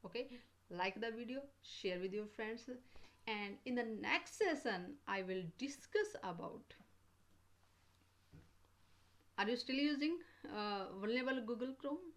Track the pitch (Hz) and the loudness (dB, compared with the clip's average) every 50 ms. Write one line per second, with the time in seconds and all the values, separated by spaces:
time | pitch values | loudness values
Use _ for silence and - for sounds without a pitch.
0 | - 185 - 226 254 269 254 240 - - - - - _ 180 175 180 196 190 214 | -14 -6 -4 -4 -4 -4 -6 -14 -16 -18 -20 -20 -16 _ -2 2 2 2 2 2
1 | 220 233 220 226 240 226 254 269 - 285 - - - - - - - 190 180 180 | -2 -2 -2 -2 -4 -4 -4 -4 -6 -8 -16 -20 -18 -14 -14 -2 0 0 0 2
2 | 185 190 185 208 214 208 - - 220 214 226 233 - - 254 247 - - - - | 0 0 0 -2 -4 -4 -4 -4 -4 -4 -4 -6 -6 -8 -10 -10 -10 -16 -16 -16
3 | - - - - - - 220 208 208 202 202 202 - 254 247 240 233 226 220 202 | -16 -16 -20 -12 -4 -4 -2 -2 -2 -4 -4 -6 -4 0 2 2 2 0 0 -2
4 | 202 - 302 349 349 - - - 440 370 311 285 - 240 202 180 180 - - - | 0 2 2 2 2 -2 2 4 4 6 6 4 2 2 2 2 0 -4 -10 -10
5 | - - 196 196 190 185 185 185 185 165 - - 247 277 285 - - - - 415 | -4 0 0 0 2 0 0 0 0 -4 -4 -4 -4 -4 -4 -8 -14 2 4 4
6 | 427 415 - - - - - 170 190 165 - - - _ - - - - - - | 4 4 0 -4 -4 -4 -4 -4 -6 -6 -8 -10 -14 _ -20 -20 -20 -20 -20 -20
7 | - - _ _ - - - - - - - - - - - - - _ _ - | -20 -20 _ _ -20 -20 -20 -20 -20 -20 -20 -20 -20 -20 -20 -20 -20 _ _ -20
8 | - _ _ _ - _ - - - - - - - - - _ - - - - | -20 _ _ _ -20 _ -20 -20 -20 -20 -20 -20 -20 -20 -20 _ -20 -20 -20 -20
9 | - - - - - - - - 202 208 247 240 - - 262 269 285 294 294 269 | -20 -20 -20 -20 -20 -10 0 0 4 4 4 2 2 0 2 4 6 4 4 4
10 | 294 311 339 339 - - - - - - - 208 208 208 202 196 190 - - 190 | 4 2 2 0 -4 -10 -18 -14 -10 -6 -4 -2 0 0 0 0 -2 -4 -6 -2
11 | 196 214 233 254 254 262 262 262 226 214 240 220 247 262 269 - - 277 285 339 | 0 2 2 4 4 2 0 0 0 -2 -2 -2 -2 -4 -4 -4 -2 -2 -2 -2
12 | 370 339 311 | -4 -10 -14